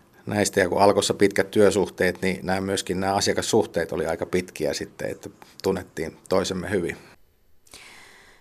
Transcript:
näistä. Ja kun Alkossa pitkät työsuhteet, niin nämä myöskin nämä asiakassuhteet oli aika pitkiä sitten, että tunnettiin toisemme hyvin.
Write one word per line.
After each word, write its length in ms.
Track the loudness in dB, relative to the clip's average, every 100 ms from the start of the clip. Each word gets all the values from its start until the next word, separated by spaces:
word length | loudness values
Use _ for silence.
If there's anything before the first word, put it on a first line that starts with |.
| _ _ -4
näistä. 340 | 0 0 2
Ja 100 | 2
kun 120 | 4
Alkossa 320 | 6 6 2
pitkät 380 | 2 2 2 0
työsuhteet, 680 | 4 4 4 0 0 0 0
niin 180 | -4 -4
nämä 180 | -4 -4
myöskin 380 | -2 -4 -4 -4
nämä 140 | 0
asiakassuhteet 760 | 0 0 0 0 2 2 -2 -4
oli 140 | -2 -4
aika 200 | -4 -2
pitkiä 480 | -2 -4 -4 -4
sitten, 380 | -4 -8 -10 -8
että 180 | -8 -12 -18 -20 -6
tunnettiin 540 | -2 -2 -6 -10 -10 -10 -2
toisemme 400 | 0 0 -4 -4
hyvin. 280 | -2 -2 -6 -14 -20 _ _ _ -20 _ -20 -20 -20 -20 -20 -20 _